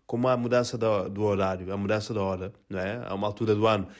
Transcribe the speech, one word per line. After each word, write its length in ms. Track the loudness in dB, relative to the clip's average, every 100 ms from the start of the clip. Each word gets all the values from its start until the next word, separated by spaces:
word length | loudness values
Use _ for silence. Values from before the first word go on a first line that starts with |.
| -8
Como 220 | 0 2
há 60 |
a 40 | 2
mudança 400 | 4 2 2 0
do, 320 | 2 2 0
do 140 | 0
horário, 480 | 0 2 0 -2 -6
a 60 | -4
mudança 360 | 0 -2 -2
da 80 | -2
hora, 320 | -2 -2 -6 -12 -10
não 100 | -6
é? 220 | -4 -6 -6
Há 80 |
uma 140 | -4 -4
altura 260 | -2 0
do 140 | 4 4
ano 200 | 2 -2 -12